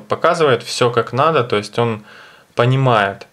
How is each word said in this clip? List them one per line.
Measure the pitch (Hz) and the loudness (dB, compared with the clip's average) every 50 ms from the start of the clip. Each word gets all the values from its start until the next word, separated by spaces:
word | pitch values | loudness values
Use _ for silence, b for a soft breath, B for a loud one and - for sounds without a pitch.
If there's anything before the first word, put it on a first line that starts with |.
| - - | -6 -6
показывает | 117 - - 160 165 165 160 143 123 113 - | -4 0 2 2 2 2 2 2 2 0 -2
всё | - - - 127 120 | -4 -4 -2 0 0
как | 117 117 113 - - | 0 0 -2 -2 -2
надо, | 123 147 - 160 143 120 | 0 0 0 2 0 0
то | - 107 | -2 -2
есть | 104 101 - - - | -4 -4 -4 -4 -4
он | 117 117 110 107 107 B B B B B B B B B B | -2 -2 -4 -6 -10 B B B B B B B B B B
понимает, | - 120 123 131 135 135 131 117 107 101 98 98 98 - - | 0 2 2 2 2 2 2 4 2 2 0 -2 -6 -14 -20